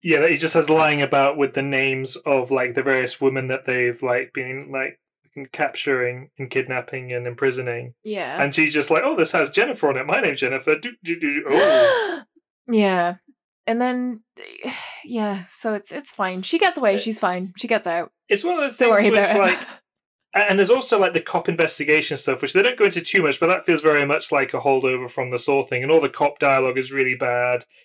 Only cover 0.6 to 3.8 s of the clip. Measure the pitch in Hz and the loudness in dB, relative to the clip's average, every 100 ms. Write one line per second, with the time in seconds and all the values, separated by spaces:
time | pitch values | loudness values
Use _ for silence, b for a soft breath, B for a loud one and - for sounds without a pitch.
0.6 | 151 156 156 147 139 139 139 147 135 139 | 4 4 4 2 2 2 2 2 -2 0
1.6 | 139 135 135 131 131 - 156 135 123 135 | -2 0 0 -2 -6 -6 0 0 2 0
2.6 | 123 120 135 131 123 - 135 131 127 131 | 0 -2 0 0 0 0 0 0 -4 -6
3.6 | - 127 | -4 -2